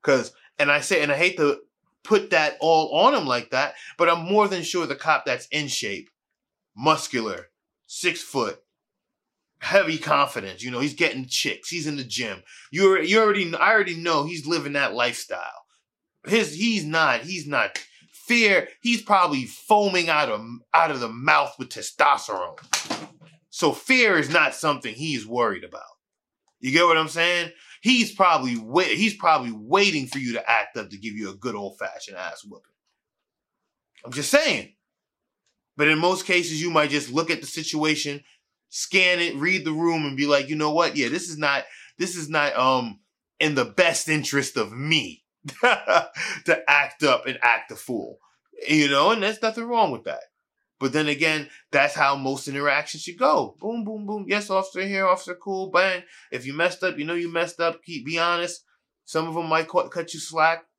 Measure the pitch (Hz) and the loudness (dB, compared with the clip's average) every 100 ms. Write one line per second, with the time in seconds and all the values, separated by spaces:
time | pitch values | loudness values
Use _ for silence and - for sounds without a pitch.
0 | - 135 113 _ _ - 143 147 - 185 | 4 2 0 _ _ -2 2 2 2 0
1 | 147 139 175 175 147 139 - _ _ _ | 2 2 2 2 0 0 -6 _ _ _
2 | - 214 202 165 151 - 160 160 156 147 | 2 2 4 2 2 0 2 2 2 4
3 | 226 285 147 123 117 131 151 - - - | 4 4 0 -2 0 -2 -2 -4 -20 0
4 | 170 170 165 208 202 185 160 180 156 135 | 2 2 2 2 2 0 -2 -4 -4 -4
5 | 160 147 139 123 - 151 143 - 110 101 | 0 0 0 -6 -4 -6 -4 -6 -6 -8
6 | - _ _ _ _ _ _ 104 143 151 | -12 _ _ _ _ _ _ -2 2 2
7 | - 127 110 87 - _ _ _ _ - | 0 -4 -4 -8 -12 _ _ _ _ -4
8 | 175 165 - 139 110 - _ _ _ _ | -4 -4 -6 -4 -4 -6 _ _ _ _
9 | _ _ _ _ _ _ - 190 165 160 | _ _ _ _ _ _ 2 2 2 -4
10 | 156 147 139 120 98 90 123 123 143 - | 0 2 2 -2 -10 -12 -8 -4 -4 0
11 | 160 131 131 - 147 101 - 170 151 143 | -2 -2 -6 -4 -4 -6 -8 -8 -8 -8
12 | 127 110 117 95 _ - - 151 190 190 | -8 -8 -8 -10 _ -20 -10 2 4 4
13 | 165 220 214 202 175 165 180 220 180 165 | 4 4 4 2 -2 2 4 4 2 -4
14 | 170 156 147 170 143 170 143 143 131 110 | -2 -2 -2 -8 -4 -4 -2 -2 -2 0
15 | 120 117 - 90 90 - _ _ _ _ | -2 -2 -10 -10 -10 -14 _ _ _ _
16 | _ _ - 220 180 151 233 214 151 165 | _ _ 0 0 0 -2 -2 -2 0 2
17 | 151 120 120 185 147 139 101 - - _ | 2 2 -2 -12 -2 0 0 -4 -16 _
18 | _ - - 240 214 185 - - 233 233 | _ -20 0 4 4 4 0 -6 -2 -2
19 | - 196 175 139 113 - - 208 202 185 | 4 4 4 0 -4 -12 2 4 4 0
20 | 165 151 139 104 113 120 _ 165 160 139 | 2 2 2 -2 -6 -14 _ 2 4 0
21 | 117 113 143 151 143 - 127 113 98 - | -6 -2 2 4 2 -6 -12 -10 -12 2
22 | 143 143 - 98 87 - - - - - | 4 4 0 -6 -6 -10 -4 -4 -4 -10
23 | - _ - _ _ - 160 - - 262 | -10 _ -20 _ _ 0 0 0 0 4
24 | 226 175 131 165 151 - 160 139 123 113 | 4 4 2 2 2 0 -2 -2 -6 -8
25 | 160 131 107 120 113 95 - - - _ | -6 -6 -4 -2 0 -2 -12 -18 -20 _
26 | _ _ _ _ _ _ 127 151 175 160 | _ _ _ _ _ _ 0 4 6 4
27 | 156 165 170 175 165 - - - 214 247 | 2 0 0 0 -4 -12 -20 -4 2 2
28 | 233 - 185 160 127 120 110 151 175 117 | 2 4 4 4 0 -4 0 0 2 2
29 | 220 - 170 151 123 110 107 190 202 156 | 0 0 2 2 0 -10 0 2 4 0
30 | 127 139 127 117 - 113 104 120 98 98 | -4 -6 -4 -4 2 2 0 -8 -10 -10
31 | 110 107 101 95 123 104 101 - - - | -10 -8 -10 -8 -8 -6 -10 -10 -12 -10
32 | - 92 90 - 104 85 _ _ _ _ | -16 -12 -12 -12 -20 -20 _ _ _ _
33 | _ _ _ _ _ _ _ _ _ _ | _ _ _ _ _ _ _ _ _ _
34 | 120 123 143 285 302 135 - _ _ _ | -10 -6 2 2 2 -2 -6 _ _ _
35 | _ _ _ _ _ _ _ - 151 156 | _ _ _ _ _ _ _ 0 2 4
36 | 175 185 - 180 165 156 170 160 151 143 | 2 0 0 0 0 -4 0 2 2 0
37 | 120 135 160 160 139 - 156 156 156 151 | -2 -4 -2 -4 -6 -10 -6 -2 0 0
38 | 147 143 _ _ _ _ _ - - 190 | -4 -8 _ _ _ _ _ -10 0 2
39 | 185 180 170 139 165 185 160 156 170 165 | 4 2 -2 -2 -2 0 -2 0 0 0
40 | 147 135 143 143 135 151 151 156 - 147 | -2 -2 2 2 2 -2 0 2 0 0
41 | 120 160 170 151 147 139 - - - - | -2 -2 -6 -2 0 0 -4 -18 -20 -8
42 | 175 175 151 156 143 120 127 131 117 101 | -8 -6 -4 0 0 2 2 2 -2 -10
43 | _ _ _ _ 156 139 117 104 170 165 | _ _ _ _ 0 0 0 4 2 2
44 | - 151 - 139 135 131 104 117 147 160 | -2 -2 0 -2 -2 -4 -6 -6 -2 -2
45 | - - _ _ - - 247 214 - 180 | -2 -14 _ _ -20 0 2 2 2 2
46 | - - - 151 - - - 143 139 - | 2 -10 -10 -6 0 0 4 2 2 0
47 | 151 123 131 123 120 113 - 110 - 117 | 2 2 0 2 4 2 -2 -16 -8 -8
48 | 62 - _ _ _ - - 151 147 139 | -8 -16 _ _ _ -12 0 2 4 4
49 | 165 226 202 214 226 226 233 233 190 113 | 4 2 -2 -2 -4 -4 -4 0 0 0
50 | - 69 - _ _ _ _ _ 131 147 | -8 -10 -14 _ _ _ _ _ -2 0
51 | 151 143 160 156 147 - _ 147 143 147 | -2 0 0 -2 -6 -18 _ 2 2 2
52 | 139 139 135 135 143 139 143 139 147 156 | 0 2 -4 -6 -6 -4 0 0 -4 -12
53 | 180 170 269 294 117 _ - 233 208 214 | -14 -2 2 2 -2 _ -8 -6 -8 -8
54 | 202 214 196 202 202 190 190 180 196 196 | -8 -8 -4 -4 -2 -2 -2 -6 -4 0
55 | 190 185 - 180 196 190 190 185 190 180 | 2 2 -2 -12 -8 -6 0 2 2 -2
56 | 180 - - 127 131 147 175 - 185 151 | -10 -20 -12 -10 -8 -4 -4 -2 -6 -4
57 | 151 175 170 165 170 - 165 165 - 165 | -6 -6 -4 -4 -4 -2 -4 -4 -14 -12
58 | 127 165 170 170 175 175 _ _ _ _ | -6 -2 0 0 -4 -8 _ _ _ _
59 | - 165 160 160 165 160 160 180 135 175 | -6 -4 -2 -4 0 0 2 -2 -2 -6
60 | 165 160 139 160 160 165 _ | -8 -10 -8 2 2 2 _